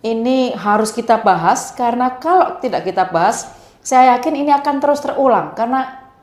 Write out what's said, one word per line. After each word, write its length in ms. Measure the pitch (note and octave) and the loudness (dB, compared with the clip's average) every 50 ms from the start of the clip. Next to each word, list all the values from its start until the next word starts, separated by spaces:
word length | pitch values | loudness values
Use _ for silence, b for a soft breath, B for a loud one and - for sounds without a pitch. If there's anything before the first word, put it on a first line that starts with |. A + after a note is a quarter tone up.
| - | -4
Ini 480 | A3+ A3+ A3+ A3+ B3 C4 C4 B3+ A#3+ | -4 -4 -2 0 0 2 2 0 -2
harus 400 | A3 G3 E3+ G#3 G#3 A3 A3 G#3+ | -4 -4 -2 0 2 2 0 -2
kita 320 | - A#3+ A3+ - A3+ A3 - | -4 -6 0 2 0 2 4
bahas 480 | G#3 F3+ F3 E3 F3+ A#3 C4 - - | 2 2 2 2 2 0 0 -2 -12
karena 480 | - - B3 A#3 A#3 B3 B3+ B3+ B3+ - | -8 -4 -2 -2 0 0 -2 -2 -2 -4
kalau 400 | - D#4+ F4+ F#4 E4 - F#4 - | -2 2 2 2 2 0 -2 -6
tidak 240 | - B3 C4+ B3+ - | -6 -4 -4 -4 -4
kita 240 | F#3+ F3 F#3+ F#3 | -4 -2 -2 -2
bahas, 400 | F3+ F3 E3 F3 G#3 A#3+ - - B B B B B B B | 0 0 0 0 0 0 -2 -10 B B B B B B B
saya 400 | _ - C4 B3+ B3+ C4 B3 - | _ 0 4 4 6 6 4 2
yakin 240 | - D#4+ D#4 C#4 C#4+ | 0 -2 -2 -2 0
ini 80 | D4 | 0
akan 320 | C#4+ C#4 C#4 D4 C#4 C4+ C4 | 0 0 0 -2 -2 0 0
terus 160 | C#4+ D4 C#4+ | 0 0 0
terulang 560 | D4 C4+ - - C#4 C4 A3+ F#3 D#3+ G3+ - | -2 -6 -2 2 2 2 2 2 0 -4 -4
karena 560 | - A3+ A#3 B3+ C4 C4 B3+ - - - - _ _ | -6 -4 -2 -2 -4 -4 -6 -12 -20 -20 -20 _ _